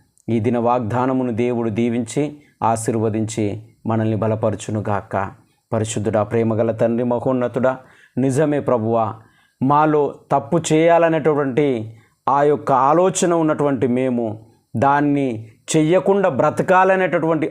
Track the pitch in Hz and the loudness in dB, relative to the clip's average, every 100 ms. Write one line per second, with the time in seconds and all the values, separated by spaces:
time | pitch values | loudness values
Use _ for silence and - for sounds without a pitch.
0 | _ _ - 117 113 120 117 123 107 120 | _ _ -4 -2 0 0 0 0 -2 -2
1 | 131 127 127 110 120 120 113 110 120 117 | -2 -2 -2 -2 -2 -2 -2 -2 -2 -2
2 | 117 - 147 147 _ - 110 113 120 113 | -4 -4 -6 -8 _ -4 -2 -2 -2 -2
3 | 110 110 107 113 104 104 - _ 113 113 | -2 -2 -4 -4 -4 -6 -14 _ -4 -2
4 | 110 107 110 110 110 98 - 107 98 101 | -2 -2 -2 -2 -2 -4 -6 -6 -4 -4
5 | - 98 98 - _ _ _ 113 107 107 | -4 -6 -6 -10 _ _ _ -4 -4 -4
6 | 104 107 104 117 113 107 117 110 113 117 | -2 -2 0 0 0 0 -2 0 -2 0
7 | 123 120 131 131 120 117 127 131 - _ | -2 -2 -2 -2 -2 0 -2 -2 -10 _
8 | _ - 131 131 151 143 120 123 110 113 | _ -2 0 0 0 0 0 0 0 0
9 | 107 - - _ _ - 131 147 156 151 | -2 -6 -18 _ _ -4 2 4 4 2
10 | 143 - - 139 - 170 160 156 165 170 | 0 -4 -2 -2 0 -2 2 2 4 4
11 | 165 160 151 143 139 120 147 120 110 - | 4 2 0 0 0 0 0 -2 -6 -14
12 | _ _ - 139 147 147 147 131 131 160 | _ _ 0 2 2 0 2 2 4 4
13 | 185 185 180 170 156 151 143 135 135 123 | 2 2 0 2 0 0 0 0 0 0
14 | 131 120 113 107 - _ _ 117 139 143 | 0 -2 -4 -6 -14 _ _ 0 2 2
15 | 147 143 135 113 113 _ - 160 151 180 | 2 0 -2 -4 -10 _ -2 0 2 2
16 | 190 196 190 131 151 - 165 185 190 190 | 2 2 2 2 0 0 2 4 4 2
17 | 185 165 160 160 139 | 0 0 0 -2 -2